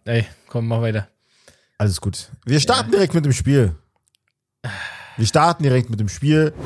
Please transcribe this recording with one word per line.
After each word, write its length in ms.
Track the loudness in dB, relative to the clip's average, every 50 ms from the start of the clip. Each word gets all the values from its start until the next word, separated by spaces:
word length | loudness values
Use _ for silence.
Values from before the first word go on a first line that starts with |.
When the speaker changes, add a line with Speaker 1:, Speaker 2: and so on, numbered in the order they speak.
| -8
Speaker 1:
ey, 220 | -2 -2 -2 -2 -2 -6 _ _ _
komm, 200 | -8 -6 -4 -2
mach 120 | -2 -2
weiter. 280 | -2 -2 -4 -4 -6 -8 _ _ _ _ _ _ _ -20 _ _ _ _ _
Speaker 2:
Alles 240 | -2 -2 -2 -2 -2
gut. 300 | -4 -8 -8 -8 -12 -18 -20 -12 -4
Wir 160 | 0 0 0
starten 300 | 2 2 0 0 0 0
Speaker 1:
Ja. 60 | 2
Speaker 2:
direkt 180 | 2 2 2 2
mit 100 | 0 2
dem 80 | 2 0
Spiel. 420 | 0 0 2 2 4 2 2 0 -6 _ _ _ _ _ _ _ _ _ _ _ _ _ _ _ _ -14 -12 -12 -12 -14 -14 -16 -18 -20 -14 -6
Wir 100 | -2 -2
starten 360 | 2 2 4 4 4 2 2 0
direkt 280 | 2 2 2 0 -2
mit 100 | -2 -4
dem 80 | -4 -4
Spiel, 440 | -4 -2 0 2 4 4 4 2 -2 -6 -12